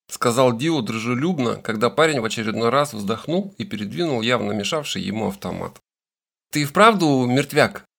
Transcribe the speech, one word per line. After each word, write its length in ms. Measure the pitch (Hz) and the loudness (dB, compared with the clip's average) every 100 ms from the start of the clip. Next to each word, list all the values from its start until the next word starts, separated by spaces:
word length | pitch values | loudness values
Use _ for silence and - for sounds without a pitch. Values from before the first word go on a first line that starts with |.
| - | -14
сказал 460 | - 123 117 127 113 | -2 0 4 4 4
Дио 240 | 156 160 | 0 0
дружелюбно, 800 | 107 113 113 123 160 165 117 107 | -2 -4 -2 -2 0 0 -2 -2
когда 320 | - 107 117 | -4 0 0
парень 320 | - 160 143 | 2 2 2
в 20 | |
очередной 460 | 110 117 110 113 117 | -2 -2 -4 0 2
раз 240 | 135 143 | 2 0
вздохнул 600 | 110 101 110 - 175 196 - | -2 -4 -4 -2 -4 -4 -8
и 80 | 104 | -8
передвинул 560 | 104 101 143 170 123 | -8 -6 -4 -2 0
явно 320 | 113 123 104 | 0 0 0
мешавший 480 | 104 101 160 143 - | -4 -2 -4 -4 -6
ему 260 | 95 107 101 | -4 -2 -4
автомат. 540 | 98 95 90 87 - _ _ _ _ _ _ _ | -4 -8 -8 -10 -14 _ _ _ _ _ _ _
"Ты 120 | 151 | -4
и 20 | |
вправду 640 | 143 - 214 208 160 131 123 | 0 4 6 6 4 4 2
мертвяк?" 580 | 131 143 147 117 - - | 2 0 2 2 0 -18